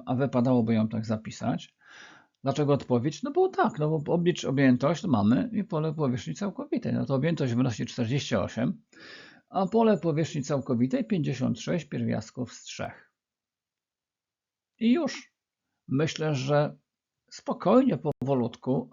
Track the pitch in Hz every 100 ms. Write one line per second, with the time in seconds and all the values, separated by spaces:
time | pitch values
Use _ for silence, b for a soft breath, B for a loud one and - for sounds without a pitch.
0 | - 127 135 127 123 127 113 113 110 113
1 | 110 110 - - 113 165 - _ B B
2 | B B B B 135 131 143 139 - 123
3 | 135 - 294 339 370 381 311 - 151 156
4 | 147 170 165 151 - 139 135 123 139 165
5 | - 113 101 254 - - 185 156 160 156
6 | 139 120 160 156 202 220 294 302 - 120
7 | 123 135 156 156 135 117 127 110 127 -
8 | 113 135 - 110 - - 240 - _ B
9 | B B B B B 180 190 226 226 190
10 | 170 151 156 151 - 143 127 117 131 277
11 | - 190 147 123 120 113 - - 143 120
12 | 113 113 - - 120 - - - - -
13 | _ _ _ _ _ _ _ _ _ _
14 | _ _ _ _ _ _ _ - 233 269
15 | 285 - - _ _ _ _ _ - 135
16 | 156 - 156 139 135 147 147 - _ _
17 | _ _ _ - - - 170 240 269 151
18 | 151 - 127 135 113 - 123 139 -